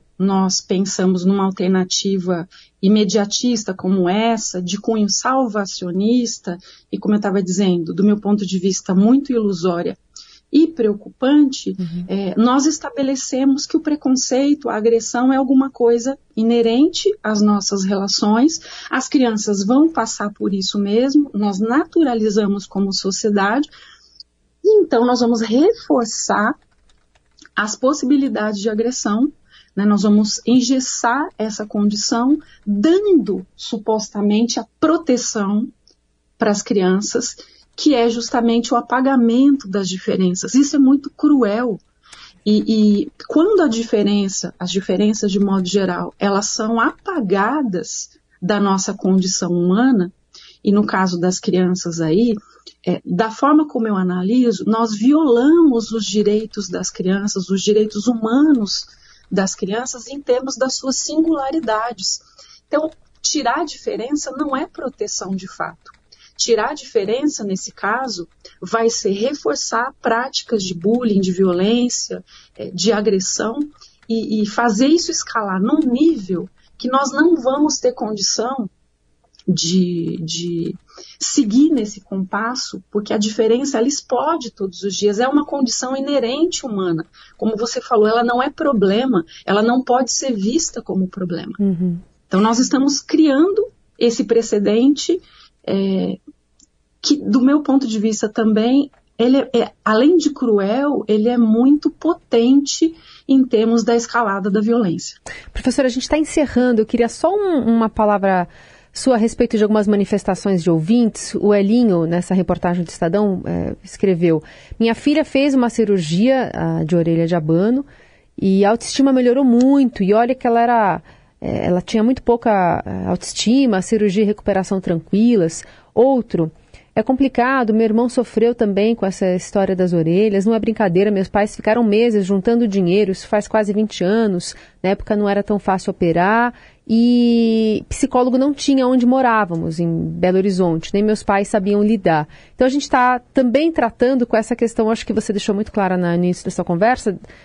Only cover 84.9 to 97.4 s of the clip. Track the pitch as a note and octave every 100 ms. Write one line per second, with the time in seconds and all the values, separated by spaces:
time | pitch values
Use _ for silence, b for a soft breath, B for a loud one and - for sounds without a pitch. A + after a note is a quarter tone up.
84.9 | F3+ G#3 G3+ B3+ D4 D4 C#4 B3+ - B3+
85.9 | C4+ C#4 C#4+ A3+ C#4 E4+ - C4+ G3+ F#3
86.9 | E3 - b b b G#3+ G#3+ A3+ B3+ -
87.9 | A#3 G#3+ A#3 A#3+ A#3+ C4+ - D#4 A#3 F#3+
88.9 | G3+ C4 G3+ E3 B B G3 A3+ B3+ B3+
89.9 | B3 C4 - C4+ A3 G3 D4 - B3 -
90.9 | F#3+ F#3 F#3+ F3+ E3+ - - G3 F3 F3+
91.9 | F3 - _ _ F#3 A3 A3+ B3+ C#4 C#4
92.9 | C#4+ - D#4 D#4 C4+ F4 A4 B4 - _
93.9 | - A#3 A3+ G#3 A3+ A3+ G#3 G3+ G#3+ C4
94.9 | C#4+ - F4+ b b b _ - G3+ G3
95.9 | F#3+ F#3 F#3+ - - _ _ _ _ _
96.9 | _ - D4 - A#3